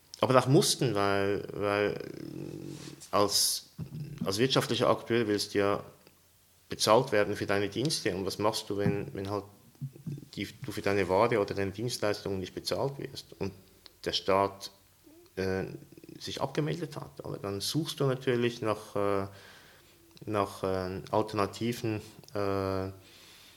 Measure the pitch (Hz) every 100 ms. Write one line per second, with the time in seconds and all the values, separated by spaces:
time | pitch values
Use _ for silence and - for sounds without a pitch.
0 | _ - 107 127 123 139 139 - 131 101
1 | 98 98 98 101 - - 101 101 104 -
2 | - 50 50 50 50 50 50 50 50 -
3 | - 98 101 - - - - - - -
4 | - - - 101 135 135 - 117 - 110
5 | - 117 107 104 - 104 101 101 - -
6 | - _ _ _ _ _ - - - 113
7 | 131 104 101 104 107 101 101 110 143 156
8 | 110 92 95 - 104 - - 101 101 101
9 | - - 98 104 98 - - - - -
10 | - 143 - - 98 - - 104 101 101
11 | 87 92 117 117 101 95 98 95 120 -
12 | 104 101 95 95 92 90 - 92 135 139
13 | - - - - 95 - - - - _
14 | 90 - - 95 98 - - - _ _
15 | - - - - 95 95 - - - -
16 | - - - - - - 151 165 160 -
17 | - - - 98 101 98 - 147 165 -
18 | 135 127 135 120 120 120 110 107 - 104
19 | 101 98 98 - - - - - - -
20 | - - - 107 98 - 95 92 92 95
21 | - 107 107 107 98 - 113 117 113 107
22 | - - - 104 101 98 95 95 95 95
23 | - - - - -